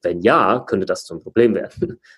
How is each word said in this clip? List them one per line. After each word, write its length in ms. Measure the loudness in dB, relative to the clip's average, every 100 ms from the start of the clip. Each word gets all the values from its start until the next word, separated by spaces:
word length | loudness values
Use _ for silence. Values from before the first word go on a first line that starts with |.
wenn 220 | -6 0
ja, 420 | 2 4 4 0 0
könnte 200 | -4 -2
das 180 | -6
zum 160 | -6 -14
Problem 340 | -4 2 2
werden. 460 | 2 -6 -6 -8 -8 _